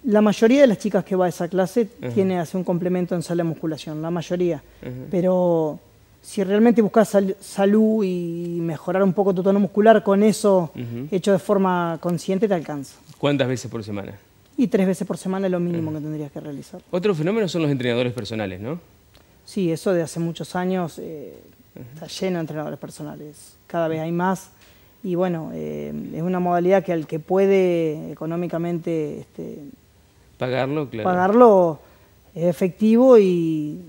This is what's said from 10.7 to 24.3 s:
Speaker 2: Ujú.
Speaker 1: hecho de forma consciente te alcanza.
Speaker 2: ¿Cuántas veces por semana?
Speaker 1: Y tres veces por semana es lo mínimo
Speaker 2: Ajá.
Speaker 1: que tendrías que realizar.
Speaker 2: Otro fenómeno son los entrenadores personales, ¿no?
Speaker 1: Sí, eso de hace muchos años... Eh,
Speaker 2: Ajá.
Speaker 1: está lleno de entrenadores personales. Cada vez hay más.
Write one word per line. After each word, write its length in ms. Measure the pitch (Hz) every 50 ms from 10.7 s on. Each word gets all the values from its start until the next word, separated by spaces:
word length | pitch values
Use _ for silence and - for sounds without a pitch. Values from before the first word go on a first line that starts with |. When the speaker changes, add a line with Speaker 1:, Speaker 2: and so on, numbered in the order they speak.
| -
Speaker 2:
Ujú. 340 | - 123 120 120 117 131 151
Speaker 1:
hecho 200 | 208 185 - 202
de 80 | 196 180
forma 580 | - - 208 196 196 185 180 175 175 170 165 151
consciente 460 | - 175 175 156 - - 190 190 226
te 60 | 202 196
alcanza. 400 | 170 143 - 151 143 135 - - - _ - - _
Speaker 2:
¿Cuántas 280 | - 143 143 139 135
veces 220 | 123 131 120 - 113
por 140 | 117 117 101
semana? 300 | 110 101 101 98 98 104 - _ _ _ _ _ _ _
Speaker 1:
Y 100 | - 254
tres 200 | 180 - 202 190
veces 180 | 185 185 - 196
por 120 | - 170
semana 280 | 160 - 190 190 190 196
es 60 | 190
lo 80 | 185 175
mínimo 320 | 175 175 175 165 165 156
Speaker 2:
Ajá. 80 | 156 156
Speaker 1:
que 60 | 147
tendrías 260 | 151 156 151 151 143
que 80 | _ 151
realizar. 420 | - 151 143 135 - - - 180 _ _
Speaker 2:
Otro 240 | - 185 175 214 190
fenómeno 340 | 151 156 175 214 226 208
son 140 | 160 - 175
los 80 | 160 143
entrenadores 420 | 143 127 123 123 117 120 127 123 113
personales, 460 | 123 104 - 113 110 104 95 95 90
¿no? 180 | 104 120 160 175 - _ _ _ _ _ _ - _ _ _ _ _
Speaker 1:
Sí, 260 | - - 214 185 165
eso 220 | 165 151 - 208 185
de 80 | 170
hace 180 | 165 147 - 165
muchos 360 | 165 170 160 - 165 - -
años... 420 | 180 180 185 185 185 175 151 -
Eh, 400 | - - 170 160 147 127 90 69 - - - _ _ _ _ _
Speaker 2:
Ajá. 100 | - 127 120 135
Speaker 1:
está 140 | 160 165
lleno 300 | 147 - - 190 190 180
de 40 | 170
entrenadores 380 | 160 147 151 156 151 151 151 -
personales. 800 | - - - - 151 147 151 156 151 151 147 - - - _ _ _
Cada 220 | - - 170 165 160
vez 100 | 160 156
hay 140 | 156 165 170
más. 380 | 170 180 190